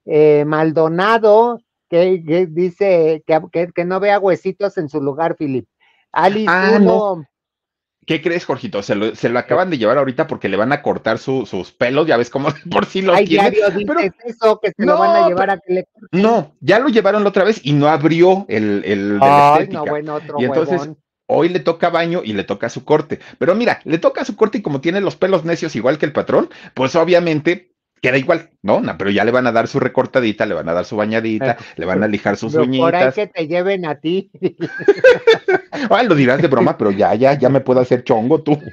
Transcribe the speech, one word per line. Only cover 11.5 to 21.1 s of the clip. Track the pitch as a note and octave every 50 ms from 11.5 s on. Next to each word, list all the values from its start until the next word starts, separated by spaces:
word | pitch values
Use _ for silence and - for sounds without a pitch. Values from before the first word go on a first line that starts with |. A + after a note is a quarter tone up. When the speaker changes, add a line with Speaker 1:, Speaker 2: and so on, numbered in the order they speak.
| - F#2+ F2+ -
Speaker 2:
pelos, | _ _ C3 A#2+ C3 C#3+ E3+ D#3
ya | B2+
ves | A#2 A#2+ -
cómo | - C3+ C#3 D#3
<laughs> | D3 - - E3+
por | F#3+ G3+ G3+
si | - - F#3+ F#3+
los | F#3+ F3
Speaker 1:
Ay, | G3 G3+
Speaker 2:
tiene, | E3+ D#3+ G3+ G3 G#3
Speaker 1:
diario | G3+ G#3 G#3 G3+
dices | E3+ G3+ G#3
Speaker 2:
pero | G3+ D4+ E4+ D#4 - - _ -
Speaker 1:
eso, | A#3+ A3+ - A#3 A3 G#3+ G#3
que | - G3+ -
se | - G#3+
lo | - G3+ -
van | - A3+ -
a | E4+
Speaker 2:
no, | E4+ -
Speaker 1:
llevar | F3+ F3+ G3 G3
Speaker 2:
pero | -
Speaker 1:
a | E3+
que | - F3+ F3+
le | F#3 E3+
corten. | - _ _ - - - F3+ G3+
Speaker 2:
no, | A3 A#3 G#3+ D3 D3 _ _
ya | - C3 F#3+ A3+
lo | C4 D4
llevaron | G#3+ A3+ F#3+ G3 G#3 G#3+ G3+
la | G3+
otra | G3 G3+ F3+
vez | G#3 A3+ - -
y | C#3 D3
no | C#3+ C#3+ D3
abrió | D#3+ D3+ D3 D#3+ D#3+ E3 F3 F#3 F#3+ F#3+ G3+ -
el, | G#2+ G#2+ G#2+ G#2 G2+ G2+ -
el | F#2+ G#2 G2+ G2+ G2+ G#2
de | G#2
la | C3+ C#3 C#3+ C#3+ C#3+ C#3+ D3
Speaker 1:
Ay, | D#3+ -
Speaker 2:
estética. | - - D#3 D3
Speaker 1:
no, | -
bueno, | D3 D3+ D3+ D#3 D3+
otro | D3+ D#3+ D3+ D3 D3
Speaker 2:
Y | B2
entonces, | C3 C#3 C3+ E3 - F3+ D#3+
Speaker 1:
huevón. | C#3+ D3+ D3+ - _ _